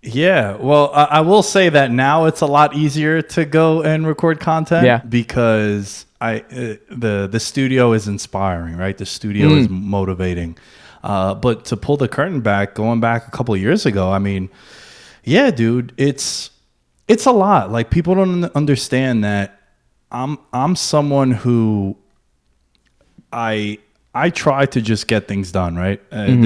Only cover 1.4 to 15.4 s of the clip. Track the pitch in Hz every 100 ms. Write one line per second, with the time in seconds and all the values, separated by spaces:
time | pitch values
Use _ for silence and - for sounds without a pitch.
1.4 | - 196 180 147 135 120 131 156 160 160
2.4 | 151 143 147 143 151 143 151 160 151 -
3.4 | 151 156 160 160 151 156 160 151 165 160
4.4 | - 160 156 165 123 117 117 120 113 127
5.4 | 117 110 107 104 98 - - _ 117 110
6.4 | - 123 120 104 _ 156 117 101 98 110
7.4 | - - 135 131 123 113 104 101 - 98
8.4 | 98 87 85 85 92 95 95 - 110 101
9.4 | 151 151 113 92 101 98 95 90 90 87
10.4 | 87 82 _ - - - 104 101 95 92
11.4 | 123 113 - 110 - 143 127 - 160 160
12.4 | 110 101 101 - 110 117 117 117 - -
13.4 | 117 101 98 202 143 98 92 95 101 98
14.4 | 92 _ - - - - - - - 170